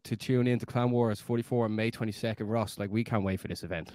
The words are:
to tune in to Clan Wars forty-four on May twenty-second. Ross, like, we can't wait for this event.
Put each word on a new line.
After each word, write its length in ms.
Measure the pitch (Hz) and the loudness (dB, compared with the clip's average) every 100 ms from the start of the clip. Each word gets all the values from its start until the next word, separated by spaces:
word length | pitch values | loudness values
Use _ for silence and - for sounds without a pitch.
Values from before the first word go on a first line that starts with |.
| - | -2
to 100 | 113 | -6
tune 320 | - 127 123 | 2 4 4
in 100 | 120 | 2
to 60 | - | 0
Clan 240 | 123 123 | 0 2
Wars 280 | 120 117 104 | 4 4 2
forty-four 460 | - 120 117 123 113 | -2 -2 0 2 2
on 100 | 110 | 2
May 160 | 113 | 0
twenty-second. 560 | - 110 104 113 107 104 | -2 -4 -2 -4 -2 -2
Ross, 320 | 113 104 - | -2 -2 -4
like, 100 | 101 | -2
we 140 | 107 | -2
can't 200 | 117 110 | 0 0
wait 180 | 98 95 | 0 -2
for 80 | - | -4
this 140 | 85 | -8
event. 260 | 85 85 78 | -6 -6 -8